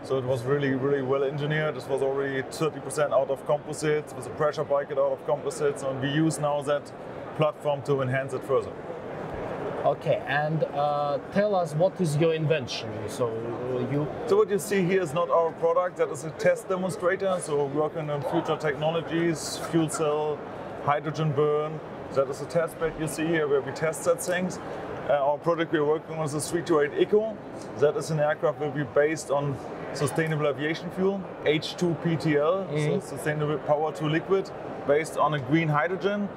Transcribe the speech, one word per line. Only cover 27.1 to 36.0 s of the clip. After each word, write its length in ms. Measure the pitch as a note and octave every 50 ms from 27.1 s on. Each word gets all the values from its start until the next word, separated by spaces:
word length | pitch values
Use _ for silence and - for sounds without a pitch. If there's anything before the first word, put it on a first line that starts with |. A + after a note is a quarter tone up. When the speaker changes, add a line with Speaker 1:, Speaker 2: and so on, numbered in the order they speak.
| G#3 G#3 G#3+ A3+ G#3+ - - - - - - - - A2
Speaker 1:
That 160 | C3+ D3 D3
is 120 | D3+ D3 -
an 100 | E3 D3+
aircraft 400 | D3 D3 D#3 D#3 - D#3 D3 A#2+
will 120 | D3+ D3
be 120 | C3 D3 D3
based 460 | - - D3 D3 D3+ D#3+ D3 - -
on 260 | C3+ C#3+ C#3+ C#3+ C3+ A2+ - - - - - - -
sustainable 540 | - D3+ C3 - - D#3+ D#3 D#3+ D3 D3+
aviation 420 | D3 C3+ B2 D3 D3+ E3 - E3 F3+
fuel, 300 | - - F#3 F#3+ G3 G3 F3+ - - - -
H 300 | - D3+ D#3+ D#3 - -
two 180 | - F3+ F3 E3 - -
P 120 | E3+ E3+
T 220 | D3+ - E3 D3
L, 280 | C#3+ D3 D#3 F3+ G3 F#3+ E3
Speaker 2:
Mm-hmm. 280 | C#3+ D3+ D3+ D3+ E3+ F#3+
Speaker 1:
so 60 | - - C#3+
sustainable 420 | C#3 - D#3 D3+ D3+ D3+ D3 D3+ C#3+
power 320 | - - D3+ D3 D#3 D#3 D3
to 120 | - D#3
liquid, 440 | D3+ D#3 E3 D#3+ - F#3+ F#3+ F3+ - - - - - - - -
based 300 | - C#3+ D3+ E3 D#3 -
on 160 | - C3 D3 D3+
a 60 | D3
green 280 | B2+ A#2 C#3+ E3 E3
hydrogen. 600 | D3+ D3 D3 D#3 F3 F#3 F3+